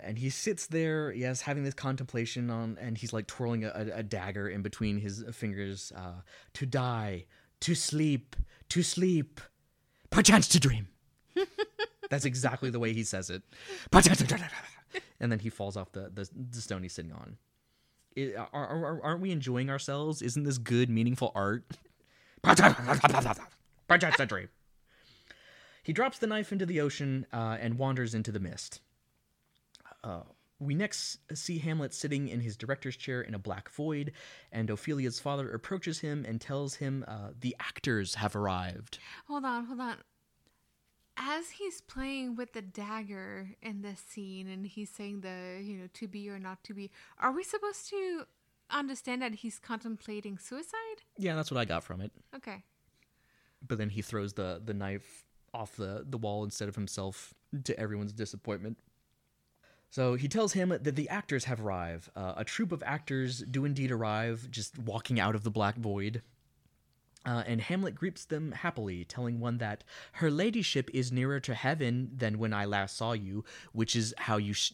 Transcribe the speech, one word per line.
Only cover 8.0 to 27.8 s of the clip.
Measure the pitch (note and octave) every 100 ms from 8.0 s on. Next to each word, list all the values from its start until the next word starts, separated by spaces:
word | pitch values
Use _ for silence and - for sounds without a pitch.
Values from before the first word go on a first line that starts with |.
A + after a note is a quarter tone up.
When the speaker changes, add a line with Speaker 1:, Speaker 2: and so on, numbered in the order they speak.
| D#3 C3+ - - - - -
Speaker 1:
to | F3
sleep, | F3 - F#3 E3+ C3+ - - _ _ _ _ _ -
perchance | - G#3+ G#3+ -
to | E3+
dream." | C3+ A2 G2+ - _ _ _
Speaker 2:
<laughs> | - F#4+ - G#4+ - G#4+ - G4+
Speaker 1:
That's | C#3 C3+
exactly | B2+ B2+ C3 C3
the | A#2+
way | A2+
he | A2+
says | A2 F#2+ F#2
it. | F#2 - - - F#4+ -
"Perchance | F#3+ F3 -
to |
dream." | C3 C#3 E3 - - - - F#4+ - _
And | A#2+
then | A2
he | G#2+
falls | - G2+ G2
off | F#2
the, | F#2+ F#2+
the, | G2 G2
the | - B2+ A#2+
stone | - F#2+
he's | F#2
sitting | - E2
on. | D#2 - A2 _ _ _ _ _ _ _ -
It, | C3+
are, | G2+ A2+
are, | C#3+ B2 D#3+
are, | D#3 D#3+
aren't | D3+ F3
we | F#3+
enjoying | E3 B2+ B2 C3+
ourselves? | C#3 - C#3+ D3+ D3+
Isn't | B2 B2+
this | C#3+ C3
good, | A2+ A#2+ B2
meaningful | A2+ A#2 B2+ A#2
art? | G2 G2 A#2 - - - _
<laughs> | _ _ - -
Perchance | - F3 G3 - B3 A3+ - C3 A#2 G#2+ - - _ _ _ F3 E3+ G4+
to | C3
dream. | G2 F#2 - _ _ _ _ - - - - - - - -
He | -
drops | D#3+ C4 -
the | A3
knife | G#3+ G#3
into | G3 F3+
the | D3
ocean, | D3 - C#3 C3 B2+
uh, | A#2 A2+ A2+
and | A#2
wanders | A#2+